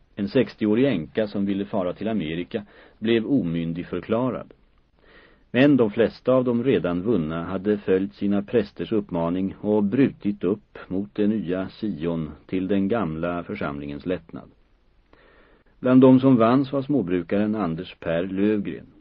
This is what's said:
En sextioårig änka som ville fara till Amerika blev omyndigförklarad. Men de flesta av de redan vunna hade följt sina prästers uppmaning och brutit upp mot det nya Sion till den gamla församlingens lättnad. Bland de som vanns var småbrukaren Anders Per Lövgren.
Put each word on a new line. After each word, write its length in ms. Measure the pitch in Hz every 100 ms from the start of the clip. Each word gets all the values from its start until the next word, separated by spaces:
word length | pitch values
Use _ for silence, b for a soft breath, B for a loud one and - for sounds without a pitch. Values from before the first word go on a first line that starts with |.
| _ -
En 120 | 101
sextioårig 580 | 131 113 - 107 107 139
änka 420 | 98 76 - 107
som 180 | 104 98
ville 200 | 98 101
fara 280 | 107 90
till 140 | 87 98
Amerika 580 | 110 78 82 87 113 104 B B B
blev 260 | 110 117 110
omyndigförklarad. 1300 | 139 85 82 82 85 85 90 - 113 127 95 - _ _ _ _ _ b b b b b
Men 260 | 120 143 135
de 140 | 113
flesta 420 | 104 104 - -
av 100 | 131
de 200 | 127 117
redan 380 | 127 101 85 87
vunna 420 | 98 104 78 80
hade 340 | 85 95 98 104
följt 360 | 101 95 98
sina 300 | - 101 101
prästers 480 | 101 120 104 - 85
uppmaning 640 | 110 101 85 85 90 95 -
och 220 | 104 107
brutit 600 | 101 123 131 - 101 104
upp 340 | 90 107 _ - -
mot 280 | 92 101 -
det 120 | 104
nya 420 | 110 82 90 92
Sion 640 | - 107 73 82 82 76 76 -
till 220 | 95 92
den 200 | 98 98
gamla 560 | 117 87 78 85 87
församlingens 640 | 85 104 82 71 71 71 -
lättnad. 440 | 90 - - - _ _ _ _ _ _ b b b b b b b
Bland 220 | 127 131
de 180 | 131 131
som 180 | 131 127
vanns 340 | 113 131 135
var 100 | 139
småbrukaren 720 | 135 143 87 90 85 101 107 107
Anders 400 | 90 80 90 -
Per 280 | - 82 95
Lövgren. 580 | 92 104 107 92 65 - -